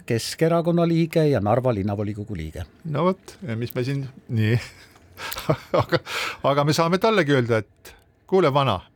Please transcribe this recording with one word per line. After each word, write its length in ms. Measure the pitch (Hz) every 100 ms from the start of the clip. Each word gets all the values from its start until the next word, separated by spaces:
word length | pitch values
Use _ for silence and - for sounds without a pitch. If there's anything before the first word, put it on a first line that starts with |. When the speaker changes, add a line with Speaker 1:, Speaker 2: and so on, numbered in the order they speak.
| -
Speaker 1:
Keskerakonna 800 | 117 - - 160 170 170 170 170
liige 380 | 165 165 165 151
ja 100 | 127
Narva 320 | 101 123 127
linnavolikogu 640 | 107 101 101 104 107 104 95
liige. 300 | 78 - - - 165
Speaker 2:
No 140 | 147 175
vot, 300 | 185 - - 165
ja 100 | 113
mis 160 | 120
me 100 | 127 127
siin, 180 | 139 131 - -
nii. 240 | 117 107 117 - - - - - -
<laughs> 600 | - - - 147 - 170
Aga, 160 | - 160 - - - - 135
aga 100 | 143 147
me 120 | 147
saame 240 | 165 180
tallegi 320 | 226 214 147
öelda, 300 | 139 120 113 -
et 300 | _ - - _ _ -
kuule, 160 | 190 156
vana, 240 | 143 135 92 -